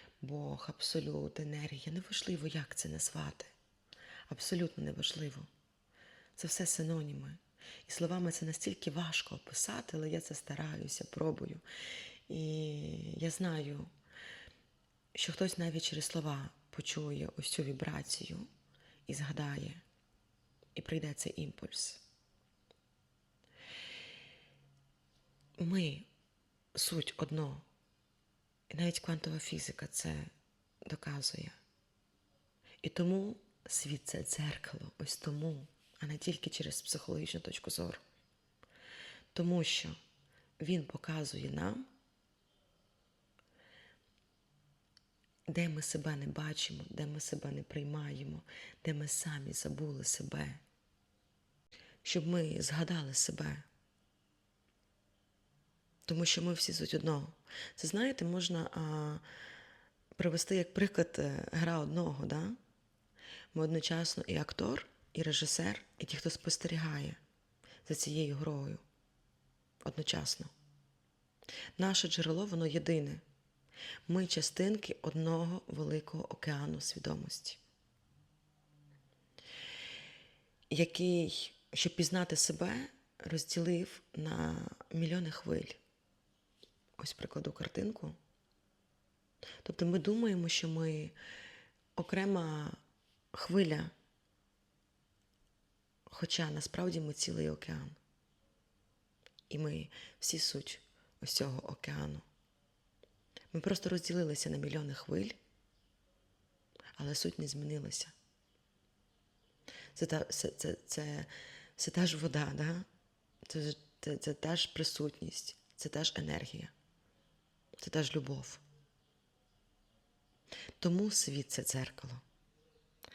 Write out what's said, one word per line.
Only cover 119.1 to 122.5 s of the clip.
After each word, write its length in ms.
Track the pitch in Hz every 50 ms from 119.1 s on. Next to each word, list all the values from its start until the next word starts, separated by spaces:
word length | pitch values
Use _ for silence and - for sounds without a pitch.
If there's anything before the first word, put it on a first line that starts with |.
| _ _ _ _ _ _ _ _ _ _ _ _ _ _ _ _ _ _ _ _ _ _ _ _ _ _ _ - - - - - - -
Тому 320 | - 175 175 185 208 214
світ — 400 | 202 - - 139 139 143 139 -
це 120 | - - -
дзеркало. 580 | - - 131 131 - - - - 127 123 127 - _ _ _ _ _